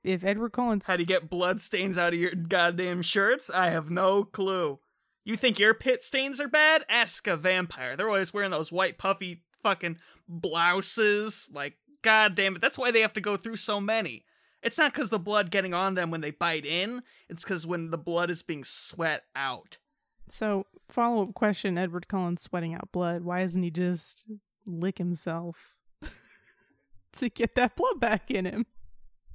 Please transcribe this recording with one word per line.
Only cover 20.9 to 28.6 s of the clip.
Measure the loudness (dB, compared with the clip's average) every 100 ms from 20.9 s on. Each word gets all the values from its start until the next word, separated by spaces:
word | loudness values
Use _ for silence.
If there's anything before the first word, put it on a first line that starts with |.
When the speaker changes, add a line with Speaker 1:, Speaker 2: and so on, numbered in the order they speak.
| 0 2 2 0
Speaker 1:
question, | 0 0 2 0 0
Edward | -2 -4 -4
Cullen | -2 -2 -4
sweating | -4 -4 -4
out | -6 -6
blood. | -2 -2 -2
Why | -2 -2
doesn't | 0 0
he | -2
just | 0 0 -2 -6 -16 -16 -16 _ _
lick | -10 -4 -4 -2
himself | -2 -2 -4 -6 -8 -12 -18 _ _ -16
<laughs> | -16 -16 _ _ _ _ _ _ _ -20 _
to | -6 -4
get | -2 -2 2
that | 0
blood | 2 0 2
back | 0 0 -2
in | -2
him? | -2 -4